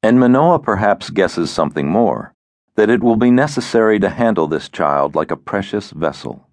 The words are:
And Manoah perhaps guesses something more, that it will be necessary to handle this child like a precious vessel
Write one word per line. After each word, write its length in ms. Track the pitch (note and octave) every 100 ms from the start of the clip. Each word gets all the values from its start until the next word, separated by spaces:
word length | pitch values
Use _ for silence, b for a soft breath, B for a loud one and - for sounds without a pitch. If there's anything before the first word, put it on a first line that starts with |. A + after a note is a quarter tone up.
And 180 | A2 B2
Manoah 380 | B2 B2+ E3 E3
perhaps 500 | C#3+ G2 G#2 G2 -
guesses 420 | - F2+ - D#2+
something 380 | - D2+ C#2 C#2+
more, 460 | F#2+ A2+ A1+ - _ _ _ _ -
that 140 | G#2+
it 120 | A#2
will 140 | A#2+ A2+
be 140 | B2
necessary 680 | B2 D3 D3 A#2 A#2 A2 G#2
to 120 | F#2
handle 360 | D#2 A#2 F#2+ D#2
this 220 | D2+ -
child 460 | - D#2 C#2+ C#2+
like 160 | D2+ D#2+
a 60 | E2
precious 540 | - G2+ G2 G#2 -
vessel 560 | D2+ D#2 - - - _